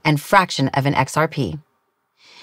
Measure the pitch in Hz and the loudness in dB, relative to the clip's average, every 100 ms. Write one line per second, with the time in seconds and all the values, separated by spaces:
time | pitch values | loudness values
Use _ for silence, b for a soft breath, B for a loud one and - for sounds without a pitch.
0 | 156 147 - 302 180 - 135 - 135 - | 0 0 4 2 2 0 -2 0 0 0
1 | 135 151 156 151 110 78 - _ _ _ | 0 0 -2 -2 -6 -8 -14 _ _ _
2 | _ _ B B | _ _ B B